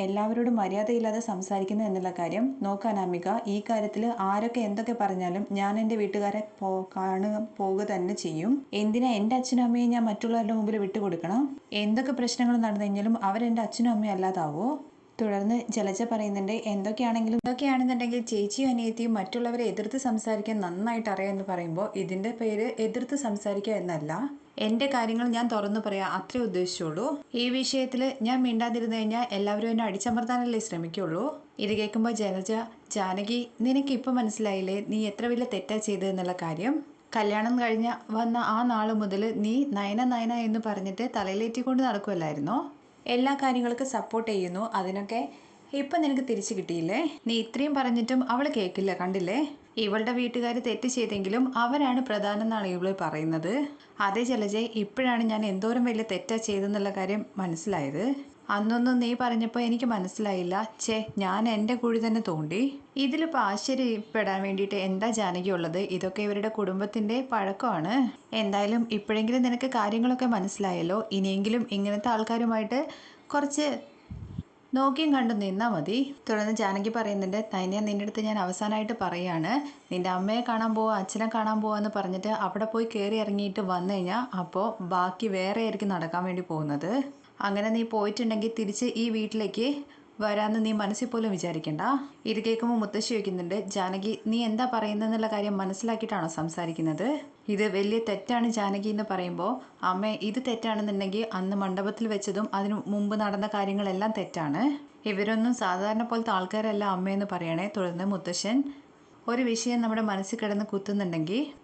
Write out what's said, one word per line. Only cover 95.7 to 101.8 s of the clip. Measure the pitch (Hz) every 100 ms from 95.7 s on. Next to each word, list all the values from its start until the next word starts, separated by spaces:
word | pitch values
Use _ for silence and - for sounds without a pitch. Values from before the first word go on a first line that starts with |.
| 190 226 220 220 202 160 -
സംസാരിക്കുന്നത്? | 165 170 170 160 160 151 226 294 - - -
ഇത് | 202 208 190
വലിയ | 202 226 226
തെറ്റാണ് | 196 196 240 233 220
ജാനകി" | 202 202 208
എന്ന് | 214 214
പറയുമ്പോൾ, | 190 180 170 190 254 - - 180
"അമ്മേ, | 185 214 214 214
ഇത് | 226 254
തെറ്റാണെന്നുണ്ടെങ്കിൽ | 226 226 214 208 196 196 202 226 185
അന്ന് | 190 202
മണ്ഡപത്തിൽ | 196 185